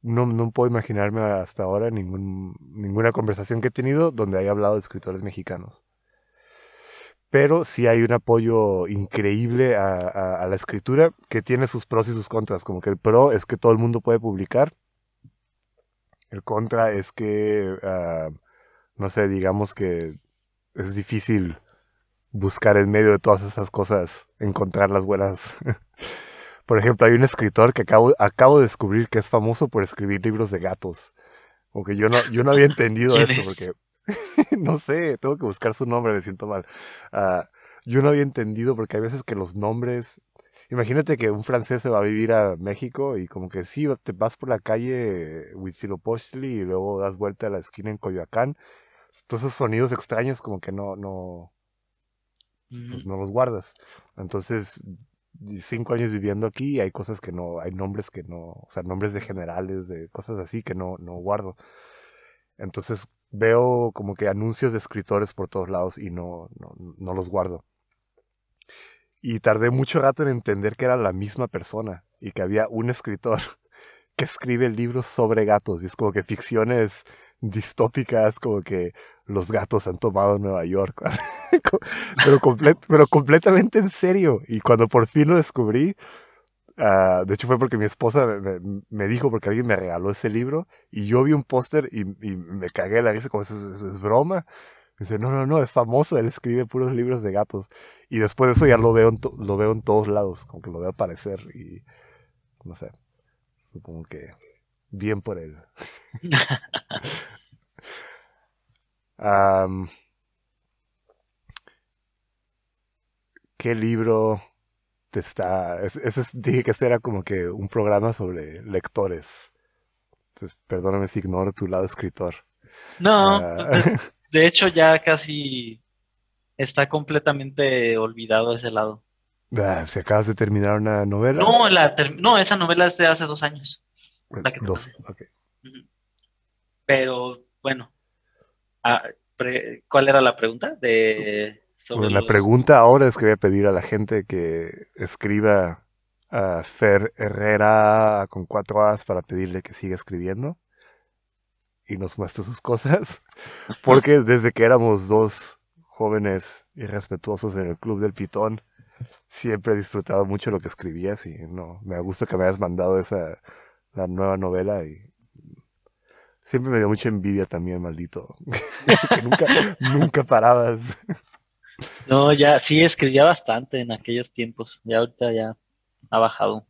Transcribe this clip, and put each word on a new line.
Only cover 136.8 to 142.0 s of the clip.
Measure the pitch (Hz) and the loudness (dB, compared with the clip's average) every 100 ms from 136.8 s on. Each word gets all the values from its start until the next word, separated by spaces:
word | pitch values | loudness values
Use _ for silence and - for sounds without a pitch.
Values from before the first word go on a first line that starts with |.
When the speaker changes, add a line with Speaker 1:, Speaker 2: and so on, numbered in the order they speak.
| - | 0
Speaker 2:
Pero, | 135 131 127 123 123 _ _ | 0 2 -4 -8 -10 _ _
bueno, | 139 131 120 _ _ _ _ _ _ _ _ _ | -6 -6 -8 _ _ _ _ _ _ _ _ _
ah, | 120 120 - - _ _ | 0 0 -2 -18 _ _
pre-, | 123 127 - 120 _ | -6 -4 -8 -14 _
¿cuál | 143 135 | 2 6
era | 135 | 6
la | 127 - | 4 2
pregunta? | 113 117 294 311 | -4 -4 -10 -4
De... | 123 113 110 107 107 104 104 107 _ _ | 0 2 2 0 -4 -4 -6 -10 _ _
Sobre | - 117 | -10 -2